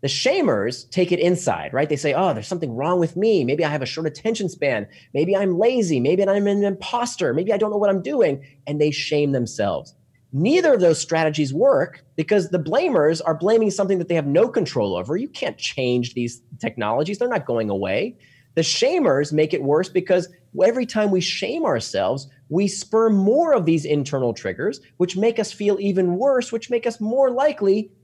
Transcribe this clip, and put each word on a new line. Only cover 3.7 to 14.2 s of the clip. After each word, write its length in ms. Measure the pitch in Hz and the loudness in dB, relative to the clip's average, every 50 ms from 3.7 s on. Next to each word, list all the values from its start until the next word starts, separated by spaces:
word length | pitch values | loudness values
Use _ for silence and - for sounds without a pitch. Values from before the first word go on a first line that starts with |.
| 147 151 | -2 -4
a 60 | 131 123 | -4 -6
short 180 | - - 160 | -6 -4 -6
attention 440 | 156 151 - - 220 226 220 208 175 | -6 -6 -4 -4 -4 -4 -2 -4 -6
span. 360 | - - - 139 127 107 101 - - - - _ - | -6 -2 -2 0 0 -2 -4 -6 -12 -20 -20 _ -4
Maybe 200 | 139 156 175 196 | -2 0 0 0
I'm 220 | 190 202 190 180 170 | 0 0 0 0 2
lazy. 420 | 214 240 262 247 220 175 156 131 | 2 2 2 2 0 0 0 0
Maybe 220 | 120 131 170 185 | 2 2 2 2
I'm 240 | 202 190 196 202 202 | 2 2 2 0 2
an 180 | 202 202 202 202 | 0 0 2 0
imposter. 720 | 202 196 185 - - - 240 240 240 - - 180 139 117 | 0 -2 -4 -8 -6 -4 -4 -4 -4 -4 -4 -2 -2 0
Maybe 180 | 143 180 196 | -2 0 0
I 60 | 220 202 | 0 0
don't 140 | 214 214 | 0 -2
know 60 | 208 208 | 0 0
what 120 | 208 202 | 0 2
I'm 140 | 196 196 185 | 0 0 -2
doing." 420 | 254 294 269 220 160 139 139 139 - - _ _ - | -4 0 2 2 2 0 -2 -8 -18 -20 _ _ -8
And 120 | 151 147 | -2 0
they 120 | 151 151 | 0 0
shame 400 | 143 - - - 156 147 147 143 | 0 -2 -4 -2 0 0 2 2
themselves. 640 | 135 131 123 110 - - 104 101 87 71 - - _ _ _ _ _ _ _ _ - | 0 0 -2 -4 -4 -4 -2 -2 -2 -4 -6 -10 _ _ _ _ _ _ _ _ -4
Neither 400 | 135 165 220 294 370 359 320 277 | -2 0 2 2 4 4 4 4
of 80 | 220 | 6
those 180 | 180 170 160 - | 6 4 4 2
strategies 540 | - - 165 160 160 156 151 156 151 135 131 | 0 -2 0 0 0 0 2 0 -2 -2 0
work 520 | 151 226 277 269 139 151 175 - - _ _ _ - | 2 2 4 4 4 2 -2 -6 -20 _ _ _ -6
because 320 | 156 - 208 208 175 160 | -2 2 2 2 2 0
the 100 | 175 180 | -2 -2
blamers 600 | 147 147 185 262 349 359 262 180 147 151 165 160 - | -2 0 0 0 2 2 2 4 4 4 2 0 0
are 80 | 170 160 | -2 -2
blaming 380 | 151 165 202 220 226 220 208 | 0 0 2 2 4 2 2
something 260 | - - 202 185 196 185 | 0 -2 0 0 0 -2
that 120 | 170 - | 0 0
they 60 | 175 | 0
have 120 | 165 | 0